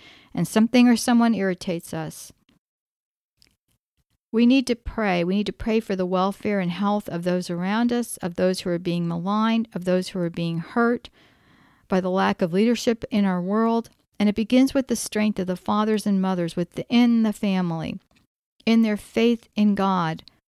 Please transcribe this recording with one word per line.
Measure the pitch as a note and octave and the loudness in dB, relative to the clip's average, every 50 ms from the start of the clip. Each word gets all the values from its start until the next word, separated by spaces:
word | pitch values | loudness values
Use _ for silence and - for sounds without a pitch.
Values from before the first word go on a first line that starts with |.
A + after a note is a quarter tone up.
| - - - - _ _ _ | -12 -20 -20 -20 _ _ _
and | - F3 | -4 -4
something | - - A3 A3 A#3 - B3 A#3+ B3 | 0 2 2 2 4 6 6 6 6
or | A#3+ | 6
someone | A3 - - A#3+ A#3 A#3 A#3 A3+ | 4 2 2 4 4 4 4 2
irritates | F#3 G3 F#3+ F3+ - - - E3+ E3+ - - - | 0 0 -2 -2 -4 -4 -6 -6 -6 -8 -8 -8
us. | D#3+ D#3+ D#3+ E3+ - - - _ _ _ _ _ _ _ _ _ _ _ _ _ _ _ _ _ _ _ _ _ _ _ _ _ _ _ _ _ _ _ _ _ _ _ _ _ _ _ _ | -8 -8 -8 -12 -14 -20 -20 _ _ _ _ _ _ _ _ _ _ _ _ _ _ _ _ _ _ _ _ _ _ _ _ _ _ _ _ _ _ _ _ _ _ _ _ _ _ _ _
We | - A3+ A#3+ | 0 4 4
need | A#3+ C4 C4+ B3+ | 6 6 4 2
to | - A#3+ | 0 -4
pray. | - _ - - - A3 G3+ F3+ F3 E3+ | -6 _ -10 -6 -4 -2 0 0 0 0
We | F3 F#3+ | 0 0
need | G#3 G#3 | -2 -2
to | G3+ - | -4 -6
pray | - - A3+ A3 A3+ | -6 -4 -2 -2 -2
for | A3 - G3+ | -2 -2 -4
the | F#3 F#3 | -4 -2
welfare | F3+ F#3 F#3 F#3 G3 G3 - - G#3 G#3 G3 | -2 0 0 0 0 -2 -4 -4 -2 -2 -2
and | F#3 F3 | -2 -2
health | E3+ F3 G3+ G3+ G#3 G#3 - - | -2 -2 -2 -2 -2 -2 -4 -6
of | - F3 F3 | -8 -6 -2
those | F3+ F3+ F3+ F3+ - | -2 -2 -2 -4 -4
around | F3 E3+ F3+ F#3+ G#3 A3+ A#3+ A#3+ A#3+ | -6 -6 -4 -2 -2 0 0 0 0
us, | A#3+ A#3+ - - - | -2 -4 -6 -10 -8
of | - F3+ F3 | -8 -8 -4
those | - F#3 F#3 F#3 F#3 | 0 0 0 0 -2
who | - F#3+ | -4 -4
are | F3 E3+ | -4 -4
being | F3+ F3+ E3+ F3 E3+ E3+ | -2 -2 -2 -2 -2 -2
maligned, | E3+ E3+ E3+ F#3+ G#3 G#3+ A3 A3+ A3+ A3+ A3+ - | -4 -4 -4 -2 0 0 0 2 0 0 -2 -4
of | - F3+ F3+ | -8 -6 -2
those | F3+ F3+ F#3 F3+ - | 0 0 0 -2 -4
who | - F#3+ | -6 -4
are | F3 E3+ | -4 -4
being | E3+ F3+ E3+ E3+ E3+ E3 | -4 -4 -4 -4 -4 -6
hurt | E3 - - A#3+ A#3 A#3 B3 A#3 - - _ _ _ _ _ _ _ _ _ _ _ _ _ _ _ _ | -8 -4 -2 0 0 0 0 -2 -6 -14 _ _ _ _ _ _ _ _ _ _ _ _ _ _ _ _
by | G3 F#3 | -2 0
the | F#3 F#3 | 0 0
lack | F#3 F#3+ F#3+ G3 G3+ - | 0 2 2 0 0 0
of | G3 E3+ E3 | -2 0 2
leadership | F#3+ A3 A#3 A#3+ - - B3+ A#3 - - - | 2 2 2 2 0 0 -2 -2 -2 -4 -4
in | - G#3 G3+ | 0 0 2
our | G3 F#3 F3+ | 2 0 -2
world. | F3 F#3 G3+ A3 A3+ A3+ A3+ A#3 A3+ - _ _ _ _ _ _ | -2 -2 0 0 0 2 0 -2 -2 -6 _ _ _ _ _ _
And | G#3 G#3 | 0 0
it | G#3 | 2
begins | - A3+ G#3 B3 B3+ C4 C4+ - | 0 -2 2 4 4 4 4 2
with | C#4 C4 | -2 -2
the | - A#3 | -2 -4
strength | A3+ - - - G#3 G#3+ G#3+ G#3 - | -4 -4 -6 -4 -2 -2 -2 -2 -2
of | F#3 F#3 | -4 -4
the | F3+ | -6
fathers | F3+ - - G#3 G#3 G#3+ A3 G#3+ G#3 - | -6 -2 -2 0 0 0 0 0 0 0
and | G#3+ G3 F#3+ | 0 0 0
mothers | F#3+ F#3+ F#3+ F3+ F3 E3 - | 0 0 -2 -2 -4 -4 -4
within | - F3 - _ - - - C4 A#3+ A#3+ A#3+ A#3 A3+ | -4 -6 -6 _ -10 -6 0 2 4 4 4 4 2
the | A3 A3 | 2 0
family, | G#3 - - G3+ F#3+ F#3 F3+ E3+ E3 E3 D#3+ - - F#3+ - _ _ _ _ _ _ _ _ _ _ _ _ | 0 -2 -2 0 0 0 0 -2 -4 -4 -6 -8 -8 -10 -14 _ _ _ _ _ _ _ _ _ _ _ _
in | A3 A3+ A3+ | 2 4 4
their | A3+ A3 G#3+ | 4 2 0
faith | G#3 - - - A3+ A3+ A#3+ A#3+ A3+ - _ _ | -4 -6 -6 -2 0 2 2 2 0 -4 _ _
in | - G#3+ G#3 G3+ | 2 2 2 2
God. | G3 F#3+ G3 F#3+ F#3 E3+ D#3+ D#3+ - - - _ _ _ | 2 0 0 0 0 0 -2 -4 -8 -12 -20 _ _ _